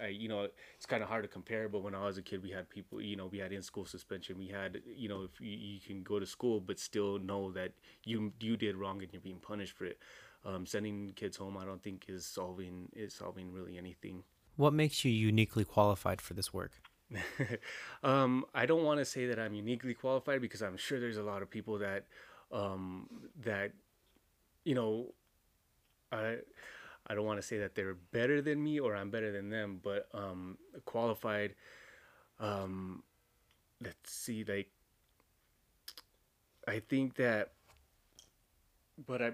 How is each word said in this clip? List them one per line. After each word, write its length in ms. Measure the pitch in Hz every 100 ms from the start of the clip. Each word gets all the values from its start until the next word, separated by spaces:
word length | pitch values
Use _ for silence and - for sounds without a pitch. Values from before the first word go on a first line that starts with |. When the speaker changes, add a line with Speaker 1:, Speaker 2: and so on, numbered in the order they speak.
Speaker 1:
I, 60 | 107
you 220 | 101 113
know, 180 | 104 101 - - -
it's 80 | -
kinda 200 | 120 104
hard 200 | 113 101
to 20 |
compare, 400 | 95 - 110 110
but 160 | 101
when 100 | 101
I 120 | 98 101
was 120 | 95
a 40 |
kid, 200 | 92 95
we 100 | 95
had 180 | 95 90
people, 320 | 104 92 107
you 160 | 107 101
know, 80 | 92
we 120 | 98
had 140 | 95
in-school 320 | 98 92 -
suspension. 540 | 92 92 - 95 - 92
We 100 | 95
had, 340 | 98 95 90 -
you 220 | 117 110
know, 140 | 98
if 180 | 92 -
you, 160 | 120 104
you 220 | 101 98 -
can 180 | 98
go 180 | 92 104
to 40 | 95
school, 360 | - 123 110
but 180 | 92 98
still 400 | - 107 101 101
know 320 | 95 101 98
that 220 | 92 92 - - - 110
you, 260 | 113 107 -
you 160 | 113 117
did 220 | 107 95
wrong 260 | 98 98
and 80 | 92
you're 100 | 92
being 180 | 95 90
punished 360 | - 104 95 -
for 60 |
it. 160 | 90 - - - - - 104
Um, 200 | 92 92
sending 480 | 107 107 104 101 95
kids 220 | 101 -
home, 180 | 98 98
I 80 |
don't 180 | 95 95
think 240 | 104 95 -
is 160 | 95 -
solving, 640 | 98 90 92 90 90 90
is 200 | - 101
solving 400 | - 92 90 92
really 240 | 90 87 87
anything. 460 | 90 90 - 92 - _ _ -
Speaker 2:
What 160 | 143
makes 320 | 151 156 - 131
you 60 |
uniquely 520 | 110 107 110 110 113
qualified 560 | 101 - 104 98 92 95
for 140 | -
this 200 | 87 92
work? 180 | 92 90 - - _ -
Speaker 1:
<laughs> 40 | 98 - - 131 113 - - - -
Um, 400 | 135 135 127 127 -
I 120 | 135 127
don't 180 | 165
wanna 220 | 156 147 135
say 200 | - 123
that 120 | 110
I'm 140 | 110
uniquely 400 | 104 107 123 127
qualified 480 | 117 131 131 147 135
because 200 | 120 -
I'm 140 | 104 92
sure 240 | - 135
there's 160 | 120 107
a 80 |
lot 200 | 104 101
of 60 | 95
people 280 | 110 104 104
that, 300 | 101 98 - - - - -
um, 560 | 110 101 95 92 92 - - - 156
that, 300 | 120 101 104 - _ _ _ _ _ _ _ _ -
you 100 | 127
know, 380 | 113 110 127 - _ _ _ _ _ _ _ _ _
I, 280 | 113 110 117 - - - - - - -
I 80 | 104
don't 100 | 107
wanna 160 | 104
say 180 | - 110
that 140 | 98
they're 220 | - 95 87 87
better 300 | 117 123 147
than 200 | 143 147
me 200 | 151 151
or 160 | 127 101
I'm 140 | 101
better 200 | 113 110
than 180 | 101 101
them, 300 | 110 104 92
but, 280 | 101 101 -
um, 440 | 104 98 90 92 95 - -
qualified, 720 | - 117 117 107 113 104 104 - - - - - - - - -
um, 680 | 107 101 95 95 92 87 - _ _ _ _ _ _ _
let's 300 | 95 - -
see, 320 | - - 110
like, 260 | 104 101 98 _ _ _ _ _ _ _ _ _ _ _ - - - _ _ _ _ _ -
I 120 | 110
think 360 | 107 135 131 -
that, 380 | 123 107 101 - - - _ _ _ - - _ _ _ _ _ _ - 131
but 140 | 123
I, 100 | 117